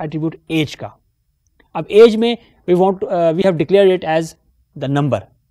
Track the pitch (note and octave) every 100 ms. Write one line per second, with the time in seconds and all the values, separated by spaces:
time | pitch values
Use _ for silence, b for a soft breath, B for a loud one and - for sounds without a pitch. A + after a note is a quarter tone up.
0 | D#3+ D#3 D#3+ - - D#3+ D3 - G#2+ -
1 | _ _ _ _ _ _ _ E3+ D#3+ G3+
2 | A#3 G#3+ A#3 A#3 b b - F3+ F#3+ F#3+
3 | - F3+ E3+ D#3+ F#3+ D#3+ E3 G3 G3 F#3
4 | D#3+ D#3+ D#3+ - _ _ _ - C3 C#3+
5 | D3 A2 - _ _